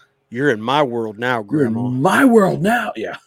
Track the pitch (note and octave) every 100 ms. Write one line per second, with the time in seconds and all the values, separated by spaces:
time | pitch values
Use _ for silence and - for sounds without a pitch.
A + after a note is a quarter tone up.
0 | _ _ - A#2 C#3+ G#2+ A2+ C#3+ C#3 A#2
1 | A2 G#2 B2 A#2+ G2+ D3+ B2 A2+ B2 B2+
2 | F3 A3 C4+ A3+ F#3 C#3+ F#3+ A#3+ - -
3 | - -